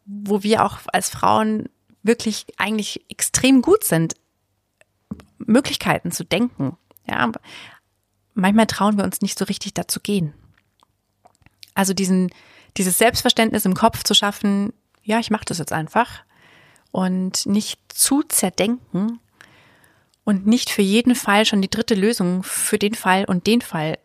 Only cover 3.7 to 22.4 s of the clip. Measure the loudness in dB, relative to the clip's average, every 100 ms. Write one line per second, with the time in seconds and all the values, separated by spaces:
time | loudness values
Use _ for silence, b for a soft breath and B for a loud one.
3.7 | 2 4 0 0 -6 _ _ _ _ _
4.7 | _ _ _ -18 -18 -18 -10 4 4 4
5.7 | -4 -2 -2 -2 -8 -4 -2 -2 -2 -6
6.7 | -6 _ _ -10 -4 -4 -4 B B B
7.7 | B _ _ _ _ _ 0 4 4 4
8.7 | 2 0 2 -2 -2 -4 -4 -6 -6 -6
9.7 | -8 -6 -8 -4 -2 -2 -8 _ _ _
10.7 | _ _ _ _ _ _ _ _ _ -10
11.7 | -2 -2 0 0 2 0 b b b b
12.7 | -4 -2 2 2 2 0 2 2 2 0
13.7 | 2 2 0 0 2 2 -2 -2 0 -2
14.7 | -8 _ _ -4 -2 0 -4 -4 -8 -4
15.7 | -6 -2 0 -2 -4 _ b b b b
16.7 | b b -2 0 0 -2 -4 -2 -2 -2
17.7 | -12 _ -4 0 0 0 -2 -2 -2 -2
18.7 | -2 -4 -4 -4 -6 _ b b b b
19.7 | b b b b b -2 0 2 2 0
20.7 | 0 2 4 4 0 2 2 2 2 0
21.7 | -4 -2 2 2 2 0 -2